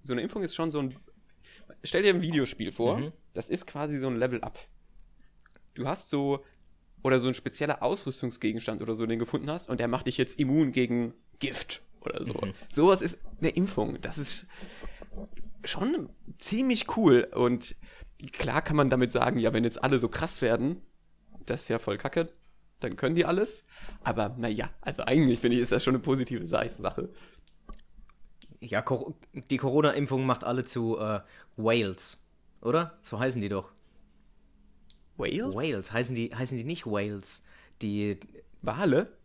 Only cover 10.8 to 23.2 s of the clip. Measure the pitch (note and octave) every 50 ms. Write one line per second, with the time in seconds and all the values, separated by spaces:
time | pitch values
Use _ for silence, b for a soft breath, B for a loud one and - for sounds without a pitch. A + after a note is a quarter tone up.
10.8 | B2 A#2+ B2 A#2+ A#2+ A#2 A#2 _ _ - - - - C#3 - - - - - -
11.8 | - - - - - - - - - - - - - F#2+ F#2+ B B B - C#3+
12.8 | D3+ F#3 G3 F#3 - F3 F3 - - - - - - E3 - - F3+ G3 - -
13.8 | G#2+ - - - - - - D3+ C#3+ - - - - B B B B B B B
14.8 | B B B B B B - - G#3+ - - - - - - - - - - -
15.8 | F#3 B3 D#4 E4+ - - - - - - - - - - G3 A3 C4 C4 B3 -
16.8 | - - - - A3 D#3+ C3+ B2 - - - - B2 A#2+ B2 A#2+ - - - -
17.8 | B B B B B B B - - C3 - - - C3+ A#2+ D3 D#3+ - D#3 D3+
18.8 | C#3+ C3+ B2+ B2+ B2+ A#2 A#2+ B2 A#2+ A#2+ G#2+ B2 A2+ A#2 A#2+ A2+ A#2 A#2 - -
19.8 | - C3 C#3+ C3 A#2 A2+ - - D#3+ E3 - - - A#2+ A2+ A#2 A#2+ C#3 F3 F#3+
20.8 | - - _ - _ _ _ _ _ _ - - - - A2 - - - A2 A#2
21.8 | - - G2+ G#2 - C3+ - E3+ E3 D#3+ - - _ - - - _ _ _ _
22.8 | - B2 - - - C3+ D#3+ E3+